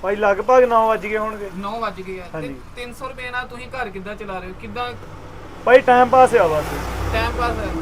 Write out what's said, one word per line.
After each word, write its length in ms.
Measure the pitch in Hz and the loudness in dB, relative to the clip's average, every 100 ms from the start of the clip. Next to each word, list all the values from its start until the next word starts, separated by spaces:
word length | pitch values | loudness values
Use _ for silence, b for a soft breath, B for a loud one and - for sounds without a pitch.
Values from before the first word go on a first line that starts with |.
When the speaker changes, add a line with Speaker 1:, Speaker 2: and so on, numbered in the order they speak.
Speaker 1:
ਭਾਈ, 140 | 185 208 | -2 2
ਲਗਭਗ 460 | 208 196 208 254 | 2 2 6 6
ਨੌ 240 | 247 226 220 | 8 6 4
ਵੱਜ 180 | 220 208 | 2 0
ਗਏ 100 | 214 | -2
ਹੋਣਗੇ। 340 | 214 214 202 175 | -4 -6 -10 -8
Speaker 2:
ਨੌ 240 | 202 226 | -8 -6
ਵੱਜ 200 | 220 190 | -6 -8
ਗਏ 200 | 185 185 | -12 -12
ਆ। 20 | |
ਤੇ 80 | 165 | -10
Speaker 1:
ਹਾਂਜੀ। 220 | 160 147 135 - - | -10 -10 -12 -14 -14
Speaker 2:
ਤਿੰਨ 160 | 247 | -14
ਸੌ 160 | 226 269 | -12 -12
ਰੁਪਏ 220 | 262 247 | -10 -8
ਨਾਲ 160 | 247 247 | -8 -8
ਤੁਸੀਂ 200 | 240 247 | -12 -12
ਘਰ 220 | 262 226 | -8 -8
ਕਿੱਦਾਂ 260 | 190 190 | -8 -12
ਚਲਾ 240 | 208 208 185 | -12 -10 -10
ਰਹੇ 100 | 185 | -10
ਹੋ? 60 | 185 | -12
ਕਿੱਦਾਂ? 320 | 226 214 247 233 - - - - - - | -12 -8 -8 -8 -14 -16 -16 -16 -16 -4
Speaker 1:
ਭਾਈ, 160 | 220 262 | 6 6
ਟਾਈਮ 280 | 262 247 247 | 8 6 6
ਪਾਸ 260 | 254 254 | 8 6
ਆ 120 | 226 170 | 6 4
ਬਸ। 180 | 151 143 - - - - | 2 -4 -6 -6 -6 -2
Speaker 2:
ਟਾਈਮ 200 | 226 233 | -2 -2
ਪਾਸ 180 | 233 240 | -2 -2
ਹੈ? 160 | 226 208 - | -2 -4 -2